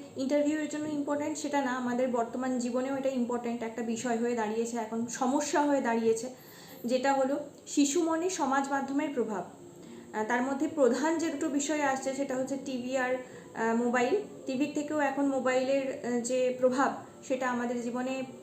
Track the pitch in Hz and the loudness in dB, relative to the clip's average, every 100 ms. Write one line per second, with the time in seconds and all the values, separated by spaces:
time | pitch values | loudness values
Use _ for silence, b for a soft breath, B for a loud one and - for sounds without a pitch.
0 | B - 269 294 294 302 294 302 302 294 | B -6 2 2 4 0 -2 -4 -4 -2
1 | 285 285 302 302 285 277 254 254 240 240 | -2 -2 -2 -4 -2 0 0 0 0 0
2 | 254 233 233 247 254 254 240 247 269 269 | 2 2 0 -2 -2 0 0 0 0 0
3 | 269 254 233 240 233 240 226 233 226 226 | 0 0 0 0 -2 -4 -4 -4 -4 -2
4 | 247 226 240 233 214 226 233 233 220 226 | 0 0 2 0 0 0 0 -2 -4 -4
5 | 240 - 254 294 294 320 294 277 233 233 | -4 0 2 2 2 2 4 4 2 2
6 | 226 220 254 B B B B B 233 254 | 2 2 -2 B B B B B 0 2
7 | 277 269 262 285 - - - 294 277 359 | 4 4 2 0 -4 -12 -2 4 4 4
8 | 330 320 370 370 269 277 269 277 254 277 | 2 2 0 0 2 2 2 0 0 0
9 | 311 247 214 190 - - - - - - | 0 0 -2 -4 -6 -12 -18 -18 -16 -16
10 | - 214 220 247 262 277 311 302 240 262 | -8 -4 0 2 0 0 0 4 4 6
11 | 311 330 330 277 311 285 - 302 285 262 | 2 0 0 -2 -2 0 0 0 0 0
12 | 269 269 277 262 262 277 269 247 254 262 | -2 -2 -2 -2 -2 -4 -4 -6 -2 -2
13 | 254 254 - - - - 226 233 240 247 | 0 -2 -6 -16 -12 -4 0 2 2 2
14 | 254 415 - - - 254 294 302 294 302 | 4 2 0 -8 -4 -2 0 -2 -2 0
15 | 277 277 277 262 247 254 262 277 269 - | 0 2 2 2 2 2 4 2 0 -4
16 | 233 240 233 254 254 254 254 254 262 - | -2 0 2 2 2 4 2 4 2 0
17 | - - - 262 262 240 240 240 233 247 | -10 -12 -4 -2 0 -2 -2 -2 -4 -4
18 | 254 262 247 - | -4 -4 -6 -10